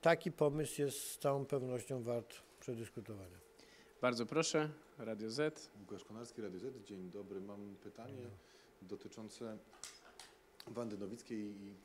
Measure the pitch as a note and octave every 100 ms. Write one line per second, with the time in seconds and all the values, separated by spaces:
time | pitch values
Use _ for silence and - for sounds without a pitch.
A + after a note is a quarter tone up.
0 | E3 E3 - D#3+ D3+ C#3+ D3 - C#3+ B2+
1 | - - C#3+ C#3 C3+ C#3 B2+ B2+ A2+ C3
2 | A#2 A#2+ A2 - - - - A#2 A2+ -
3 | G2+ G#2 F2+ F2+ - - - - - -
4 | B2+ A#2+ A2+ D3 D#3+ D#3+ D#3 D3+ - -
5 | A2+ G#2+ A2 A2+ D3+ D#3 - G#2 F#2+ G2
6 | - G#2+ A#2 - G#2 F#2 A#2 B2 G2+ G2
7 | F#2 G2 G2 G2 G2 G2+ G2+ G2 G#2 G2+
8 | A#2+ C3+ A#2+ G2 - - - - F#2 G2+
9 | G#2 - G#2+ - A#2 G#2+ - - - -
10 | - - - - - - - A#2+ A#2 G#2
11 | G2 A#2 - A2+ G#2 G2+ G2+ G2